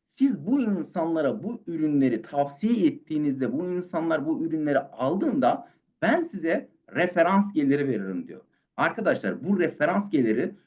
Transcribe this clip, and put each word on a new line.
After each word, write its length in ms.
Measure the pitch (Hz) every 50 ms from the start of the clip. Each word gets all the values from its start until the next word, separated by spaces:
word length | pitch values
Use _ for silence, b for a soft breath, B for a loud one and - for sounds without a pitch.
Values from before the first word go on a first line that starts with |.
| B _
siz 380 | _ - 262 277 202 143 143
bu 140 | 208 277 285
insanlara 800 | 240 214 196 165 143 - - 180 160 165 160 156 143 127 113 107
bu 200 | 156 226 240 - -
ürünleri 560 | 170 170 156 156 151 147 139 135 127 113 -
tavsiye 640 | - - 147 143 143 143 - - 208 226 240 214 175
ettiğinizde, 640 | 143 135 - - - 156 151 151 143 131 131 131 113
bu 120 | 123 156 180
insanlar 640 | 180 180 180 175 - - 160 165 165 160 151 143
bu 180 | 160 156 - 160
ürünleri 340 | 156 160 156 151 147 139 -
aldığında 920 | - - - - 127 139 180 196 339 285 196 - - - - - B B B B B _ _ -
ben 200 | 160 208 302 359
size 460 | 330 - - 180 156 165 190 - - - _ _ _ - 104
referans 580 | 143 180 175 175 170 165 180 196 202 202 202
geliri 360 | - 156 143 135 143 147 139 135
veririm 400 | 117 101 95 95 92 87 82 85
diyor. 120 | 78 - - _ _ _ _ _ _
Arkadaşlar 680 | - 147 165 - - 185 160 123 - - 95 - - 139
bu 160 | 185 202 175
referans 500 | 170 - - - 147 156 190 202 202 -
geliri 440 | 160 139 117 110 110 127 175 202 - B B